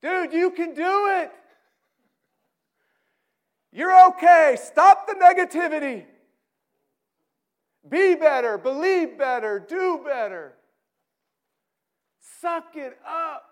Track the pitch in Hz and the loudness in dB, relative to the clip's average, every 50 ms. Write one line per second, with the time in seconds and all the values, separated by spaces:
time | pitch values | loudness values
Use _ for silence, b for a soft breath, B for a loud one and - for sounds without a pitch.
0 | _ 285 359 370 359 302 277 320 349 370 359 349 339 339 302 240 320 359 381 403 | _ -6 -6 -6 -6 -6 -4 -2 -2 -2 -2 -4 -10 -10 -8 -8 -6 -2 -2 -2
1 | 403 403 392 370 330 285 - - _ _ _ _ _ _ _ _ _ _ _ _ | -2 -2 -2 -4 -4 -8 -12 -20 _ _ _ _ _ _ _ _ _ _ _ _
2 | _ _ _ _ _ _ _ _ _ _ _ _ _ _ _ _ _ _ _ _ | _ _ _ _ _ _ _ _ _ _ _ _ _ _ _ _ _ _ _ _
3 | _ _ _ _ _ _ _ _ _ _ _ _ _ _ _ 185 277 359 370 370 | _ _ _ _ _ _ _ _ _ _ _ _ _ _ _ -10 -6 2 8 8
4 | 370 370 370 370 - 339 349 339 320 294 262 226 - - - - 311 381 392 381 | 8 8 6 2 4 6 6 6 6 4 2 -2 -6 -10 -2 2 6 6 6 6
5 | 381 - 427 381 381 359 370 359 370 349 - 302 349 339 302 311 285 285 254 214 | 4 -10 -8 4 6 6 6 6 -2 -4 -4 -6 -6 -4 -4 -6 -6 -6 -10 -10
6 | 165 _ _ _ _ _ _ _ _ _ _ _ _ _ _ _ _ _ _ _ | -14 _ _ _ _ _ _ _ _ _ _ _ _ _ _ _ _ _ _ _
7 | _ _ _ _ _ _ _ _ _ _ _ _ _ _ _ _ _ 151 - 311 | _ _ _ _ _ _ _ _ _ _ _ _ _ _ _ _ _ -10 -4 -2
8 | 381 381 359 330 330 311 285 262 247 240 220 202 165 254 269 277 311 370 381 370 | 0 0 0 2 2 0 0 0 -4 -4 -6 -6 -6 -6 -6 -4 -2 -2 -2 -2
9 | 339 277 - - 285 262 254 247 220 220 208 202 185 202 311 359 370 370 349 311 | -4 -6 -6 -8 -6 -4 -4 -6 -6 -6 -8 -8 -10 -10 -10 -6 -4 -4 -6 -6
10 | 262 294 277 254 233 208 190 175 160 139 127 _ _ _ _ _ _ _ _ _ | -6 -8 -8 -8 -8 -10 -10 -14 -18 -20 -20 _ _ _ _ _ _ _ _ _
11 | _ _ _ _ _ _ _ _ _ _ _ _ _ _ _ _ _ _ _ _ | _ _ _ _ _ _ _ _ _ _ _ _ _ _ _ _ _ _ _ _
12 | _ _ _ _ _ - - - - 349 339 330 320 330 339 311 285 262 254 _ | _ _ _ _ _ -20 -20 -12 -10 -8 -8 -8 -10 -12 _ -16 -16 -16 -18 _
13 | _ - - 330 330 320 302 - - _ | _ -14 -10 -10 -10 -10 -12 -14 -20 _